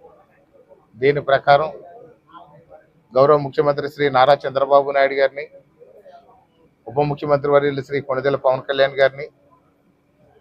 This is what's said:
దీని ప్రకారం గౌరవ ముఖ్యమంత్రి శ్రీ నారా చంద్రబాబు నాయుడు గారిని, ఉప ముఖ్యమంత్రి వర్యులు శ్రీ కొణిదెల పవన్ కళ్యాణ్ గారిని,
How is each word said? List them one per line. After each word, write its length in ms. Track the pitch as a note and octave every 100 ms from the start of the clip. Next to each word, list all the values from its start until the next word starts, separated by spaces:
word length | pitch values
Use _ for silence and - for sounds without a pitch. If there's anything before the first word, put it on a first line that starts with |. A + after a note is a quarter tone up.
| - _ _ _ _ _ _ _ _ A2+
దీని 260 | C3+ C#3+
ప్రకారం 500 | B2+ C3+ D3 C#3+ D#3 - - - - _ _ - - - _ - _ _ _
గౌరవ 240 | B2 C#3+ D3+
ముఖ్యమంత్రి 520 | C#3 C3 D3 C#3+ C#3+
శ్రీ 200 | C#3+ C#3+
నారా 280 | C3 C3 C#3 C#3+
చంద్రబాబు 440 | C3 C3+ C#3 C#3
నాయుడు 220 | C#3 C#3
గారిని, 340 | C#3 C3+ C#3 D3+ - _ _ - - - - _ _ _ _ _ _ -
ఉప 120 | B2
ముఖ్యమంత్రి 520 | D3 C#3+ D3+ C#3+ C#3+
వర్యులు 300 | C#3+ C#3+ C#3
శ్రీ 200 | C3 C#3
కొణిదెల 340 | C3+ C3 C3+ C#3
పవన్ 260 | C3+ C3
కళ్యాణ్ 360 | C3 C3+ C3+ C3+
గారిని, 280 | C3+ C3+ D3+ _ _ _ _ _ _ _ _ _ _ _